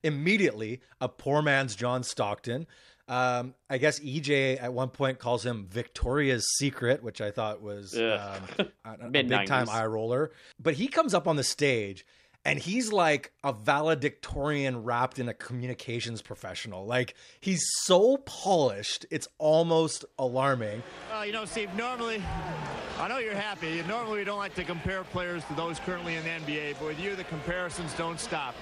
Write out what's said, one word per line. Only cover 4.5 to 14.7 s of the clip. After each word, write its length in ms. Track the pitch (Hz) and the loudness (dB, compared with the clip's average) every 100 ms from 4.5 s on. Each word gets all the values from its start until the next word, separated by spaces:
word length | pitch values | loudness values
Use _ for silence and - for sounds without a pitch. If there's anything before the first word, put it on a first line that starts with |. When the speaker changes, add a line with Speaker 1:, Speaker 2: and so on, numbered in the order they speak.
| 127 | 2
Speaker 1:
at 160 | 123 | -2
one 160 | 127 131 | -2 -2
point 300 | - 135 131 | 0 0 0
calls 260 | 120 120 | 0 0
him 220 | 123 117 95 | 0 -4 -4
Victoria's 800 | 107 117 - 120 139 139 123 - - | -6 -6 -2 0 2 4 2 2 2
Secret, 460 | 143 - 120 143 | 0 2 2 2
which 180 | 117 - | 0 -4
I 120 | 104 | -4
thought 280 | 104 110 104 | -2 -4 -4
was, 340 | 104 101 98 | -8 -10 -6
Speaker 2:
Ugh. 460 | 117 113 104 101 98 92 - | 0 2 0 -2 -8 -8 -4
Speaker 1:
um, 80 | 202 _ | -4 _
a, 200 | 113 110 | -16 -14
a 60 | 117 | -8
Speaker 2:
<laughs> 0 | |
Mid 180 | 143 127 | -6 0
Speaker 1:
big 180 | 107 98 | 0 2
time 200 | 131 120 | 0 0
Speaker 2:
nineties. 80 | |
Speaker 1:
eye 120 | 113 110 | 0 0
roller. 440 | 110 113 127 156 - - - | -2 -2 0 -2 -6 -20 -4
But 160 | 147 | -2
he 140 | 147 262 | 0 0
comes 240 | - 311 | 2 4
up 160 | 185 170 | 2 2
on 80 | 151 | 2
the 60 | |
stage, 640 | - - 147 120 101 98 - _ _ _ | 0 2 2 4 0 -6 -16 _ _ _
and 140 | 143 147 | -2 -2
he's 340 | 156 226 226 | 0 -2 2
like 400 | 208 165 147 - _ | 4 6 4 0 _
a 100 | 139 | -4
valedictorian 1300 | 110 107 143 156 156 139 - - 143 143 147 135 | 0 2 4 4 2 2 -4 -8 -2 0 0 0